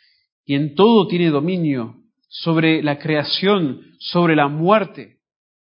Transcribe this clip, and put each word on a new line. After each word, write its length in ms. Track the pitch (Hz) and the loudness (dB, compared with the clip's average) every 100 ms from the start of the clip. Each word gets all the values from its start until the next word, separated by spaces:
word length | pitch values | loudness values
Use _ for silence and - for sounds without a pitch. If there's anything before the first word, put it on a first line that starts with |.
| _ _ _ _ | _ _ _ _
y 100 | - | -4
en 200 | 139 151 | -2 -2
todo 320 | 143 214 226 - | 4 4 4 2
tiene 240 | 175 170 | 0 0
dominio 720 | 143 165 185 156 131 117 - _ _ _ | 0 -2 -2 -2 -2 -6 -14 _ _ _
sobre 540 | - 170 160 160 160 | -10 -2 0 2 0
la 160 | 147 143 | -2 -4
creación, 960 | 156 151 143 - 190 202 147 - - _ | -4 -4 -4 -2 0 0 -2 -6 -16 _
sobre 340 | - 175 175 | -4 0 2
la 140 | 151 143 | 2 0
muerte, 720 | 151 170 214 190 143 101 _ _ _ _ _ _ | 0 2 2 0 -12 -20 _ _ _ _ _ _